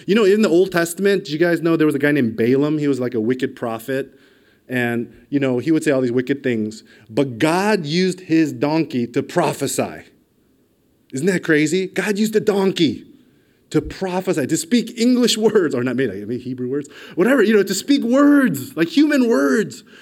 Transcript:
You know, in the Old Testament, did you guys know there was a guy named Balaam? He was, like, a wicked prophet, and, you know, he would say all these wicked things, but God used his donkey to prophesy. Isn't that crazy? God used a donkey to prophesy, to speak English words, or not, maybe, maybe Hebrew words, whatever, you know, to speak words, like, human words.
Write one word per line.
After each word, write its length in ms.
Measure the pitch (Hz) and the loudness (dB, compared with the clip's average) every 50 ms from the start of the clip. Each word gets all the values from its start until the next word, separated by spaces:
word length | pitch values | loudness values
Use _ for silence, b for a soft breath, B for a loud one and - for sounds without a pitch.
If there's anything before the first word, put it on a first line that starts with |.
| B B | B B
You 80 | 190 | 2
know, 80 | 233 220 | 4 4
in 200 | 185 202 214 220 | 4 4 4 4
the 40 | 180 | 4
Old 240 | 156 175 190 185 | 4 4 2 2
Testament, 540 | - 175 170 165 - - 190 196 202 185 196 | 2 0 -2 -2 -4 -2 0 0 0 0 -2
did 80 | 147 147 | -6 -2
you 60 | 151 | 0
guys 200 | 170 175 170 160 | 0 0 0 0
know 160 | 151 170 165 | 0 0 2
there 100 | 156 156 | 2 2
was 80 | 151 139 | 2 2
a 60 | 135 | 2
guy 140 | 135 147 147 | 0 2 2
named 240 | 147 127 113 107 110 | 2 0 0 0 0
Balaam? 400 | 113 120 131 135 147 151 156 151 | 2 2 2 2 2 0 -2 -2
He 100 | 147 143 | 0 -2
was, 140 | 139 123 | -2 -2
like, 120 | 123 123 120 | -4 -4 -4
a 60 | 113 | -2
wicked 340 | 107 113 127 127 139 127 127 | -2 -2 -2 -2 -4 -6 -6
prophet, 640 | - - 117 113 113 113 - 131 135 131 135 _ b b b b b b b b b b _ | -6 -8 -8 -8 -8 -6 -6 -6 -6 -6 -8 _ b b b b b b b b b b _
and, 440 | 127 127 123 120 117 117 120 113 B B B B | -4 -2 -2 -2 -2 -4 -6 -8 B B B B
you 120 | 143 143 | -2 0
know, 160 | 135 131 127 123 | 0 0 0 -2
he 140 | 120 156 | 0 0
would 120 | 160 156 156 | 0 0 2
say 80 | 156 | 2
all 80 | 139 131 | 0 2
these 100 | 131 123 | 0 0
wicked 320 | 117 127 127 - 139 139 | 0 -2 -2 -2 -4 -2
things, 440 | - 131 120 113 107 107 107 - - b b b b b | -2 -2 -2 -2 -2 -4 -6 -12 -20 b b b b b
but 280 | 110 143 143 135 120 110 | -2 -2 -2 -2 -2 -2
God 480 | 151 156 165 180 196 208 220 196 160 | 0 0 2 2 2 0 0 0 -2
used 360 | 143 151 175 185 185 180 - | -2 -2 0 0 0 -2 -6
his 320 | - - 160 160 160 143 127 | -4 0 2 2 2 0 -2
donkey 520 | 120 127 143 156 165 156 147 - 127 117 117 | -4 -2 -2 0 0 -2 -2 -2 -4 -4 -2
to 140 | - 143 | -2 -4
prophesy. 840 | 131 139 - 175 165 156 143 - 143 127 - - 120 92 80 78 - - _ _ _ _ _ _ _ _ _ _ _ _ _ _ _ _ _ _ _ _ | -4 -2 -2 0 0 0 -2 -4 -6 -6 -4 -4 -4 -6 -6 -14 -20 -20 _ _ _ _ _ _ _ _ _ _ _ _ _ _ _ _ _ _ _ _
Isn't 160 | - 131 143 190 | -10 -4 -2 -2
that 160 | 185 170 175 | -2 -2 0
crazy? 440 | - 160 147 156 151 160 185 190 180 | 2 2 2 2 2 0 -2 -4 -2
God 300 | - - 175 208 208 190 | -4 -6 -4 -2 -2 0
used 160 | 220 220 220 214 | -2 0 0 0
a 20 | |
donkey 680 | - - 196 202 190 190 - - 170 135 107 - - - b b b b b b b b b b b b | 0 2 0 2 0 0 2 2 0 0 0 -4 -12 -20 b b b b b b b b b b b b
to 100 | - 156 | -4 -4
prophesy, 680 | - - - - 190 190 180 185 185 190 175 156 131 - | -2 -2 -10 -8 -6 -4 -4 -4 -2 -2 -2 -2 -2 -2
to 80 | 156 | -2
speak 420 | 156 - - - 240 - 226 - - | -4 -2 0 0 0 0 -2 -4 0
English 400 | 226 247 254 247 247 226 - 214 | 2 2 2 4 2 2 0 2
words, 380 | 220 220 208 220 175 147 - | 2 2 2 2 2 2 -2
or 80 | 123 123 | -2 -2
not, 140 | 127 120 123 | -2 -2 -2
maybe, 160 | 135 113 92 98 | -2 -2 -4 -6
maybe 180 | 104 101 127 123 | -8 -8 -8 -8
Hebrew 320 | 127 127 131 127 127 123 | -8 -10 -10 -8 -6 -6
words, 180 | 135 147 147 - B B B B B | -6 -6 -8 -10 B B B B B
whatever, 280 | B 180 233 277 269 196 | B 2 2 4 4 4
you 100 | 208 226 | 4 4
know, 100 | 208 196 | 2 2
to 100 | 196 196 | 2 -4
speak 300 | - - - 285 277 214 | -8 0 0 0 0 2
words, 680 | 233 247 269 285 285 285 285 269 226 151 131 - - - 151 | 2 2 4 6 6 6 6 4 2 0 -2 -6 -8 -2 -2
like, 100 | 170 165 | -2 0
human 400 | - 277 302 294 302 277 254 226 | 4 2 4 4 4 2 2 2
words. 560 | 233 262 277 277 262 233 196 147 - - - B B B | 2 2 2 2 0 0 -2 -4 -8 -16 -20 B B B